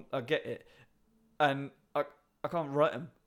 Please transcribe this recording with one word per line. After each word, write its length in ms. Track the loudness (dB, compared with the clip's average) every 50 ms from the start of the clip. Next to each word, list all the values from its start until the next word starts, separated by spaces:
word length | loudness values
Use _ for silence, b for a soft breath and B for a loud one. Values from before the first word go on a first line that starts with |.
| -6 -6
I 100 | -6 -4
get 220 | 0 0 0 0 0
it, 200 | -4 -8 -10 -10 b b b b b _ _ _ _ _ _ _ _ _ 2
and 320 | 2 2 2 0 -4 -10 -14 _ _ _ -2
I, 100 | -2 -2 -2 -8 _ _ _ _ _
I 60 | -6 -4
can't 220 | -2 -4 -4 0
write 220 | 4 4 4 4
'em. 180 | 2 -2 -8 -10 -14 _ _